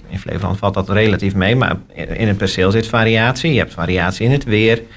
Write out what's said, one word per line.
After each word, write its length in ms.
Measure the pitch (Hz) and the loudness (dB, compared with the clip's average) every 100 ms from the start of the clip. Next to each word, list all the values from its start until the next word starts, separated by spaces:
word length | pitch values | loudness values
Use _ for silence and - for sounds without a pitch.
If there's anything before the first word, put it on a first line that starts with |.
| - | -12
in 120 | 98 | -10
Flevoland 380 | - - 95 95 | -6 -6 -4 -2
valt 160 | 101 | -2
dat 160 | 98 95 | -2 0
relatief 460 | 104 110 90 98 98 | 2 2 2 0 0
mee, 200 | 95 127 | 2 2
maar 200 | 110 - - - 80 | 0 -2 -8 -12 -10
in 140 | 80 110 | -2 -2
het 100 | 98 | 0
perceel 340 | 95 - 92 | -2 2 2
zit 160 | 110 110 | 2 0
variatie, 640 | 117 113 110 117 123 165 | 0 2 2 0 0 0
je 60 | 120 | 0
hebt 140 | - | 0
variatie 520 | - 82 90 87 95 113 | -4 -2 0 -2 0 0
in 60 | |
het 120 | 143 | 0
weer, 380 | 123 107 110 113 - | 0 2 4 2 -2